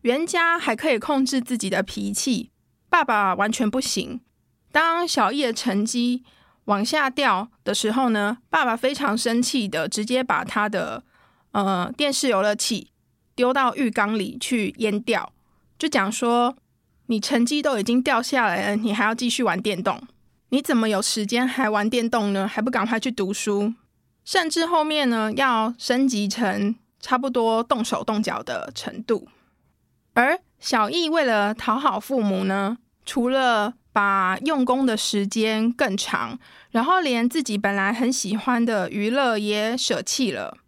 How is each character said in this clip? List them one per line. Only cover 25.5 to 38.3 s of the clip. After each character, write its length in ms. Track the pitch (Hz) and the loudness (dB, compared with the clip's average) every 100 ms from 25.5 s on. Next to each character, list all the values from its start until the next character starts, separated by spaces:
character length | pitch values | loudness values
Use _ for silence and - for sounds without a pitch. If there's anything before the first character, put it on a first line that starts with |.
| 226 220 240 | 2 0 -4
升 320 | - 247 269 | 0 2 2
级 180 | 226 202 | 2 -2
成 480 | 214 214 202 202 226 _ _ | 0 -2 0 -2 -4 _ _
差 200 | - 254 | -2 -2
不 100 | 269 | 0
多 340 | 247 226 226 | 0 2 2
动 220 | 233 269 | 0 0
手 180 | 208 - | 0 -2
动 200 | 214 214 | 0 0
脚 200 | 202 175 | 0 -4
的 300 | - 110 - | -6 -6 -6
程 280 | - - - | -10 -10 -10
度。 260 | 220 220 - _ _ _ _ _ _ _ _ | -2 -2 -2 _ _ _ _ _ _ _ _
而 260 | - 254 359 _ _ | 0 2 0 _ _
小 300 | - 240 214 | -2 0 0
易 220 | 320 330 | 0 0
为 160 | 330 269 | 2 2
了 260 | 214 202 | 2 0
讨 260 | 220 - 226 | -2 -2 2
好 220 | 285 196 | 0 -2
父 220 | - 269 | -2 0
母 220 | 208 190 | 2 2
呢， 340 | 190 196 196 240 _ _ | 0 0 -2 -4 _ _
除 240 | - - 247 | -6 0 2
了 460 | 269 254 226 208 - _ | 2 4 2 0 -4 _
把 420 | 214 202 196 185 185 | 0 2 2 2 0
用 180 | 285 302 | 0 2
功 200 | 254 254 | 2 2
的 100 | 262 | 2
时 320 | 220 - 208 202 | 0 0 -2 -2
间 460 | 226 220 220 226 | 0 0 2 0
更 240 | 240 269 196 | 2 0 0
长， 420 | - - 113 247 - - - | -2 -4 -4 -10 -16 -20 -4
然 120 | 226 | -2
后 160 | 262 370 | 2 2
连 260 | 311 240 240 | 2 2 0
自 160 | 320 | 0
己 140 | 254 208 | -2 -2
本 180 | 208 | 0
来 180 | 202 196 | 0 0
很 200 | 226 247 | 2 0
喜 240 | 254 190 | 0 -2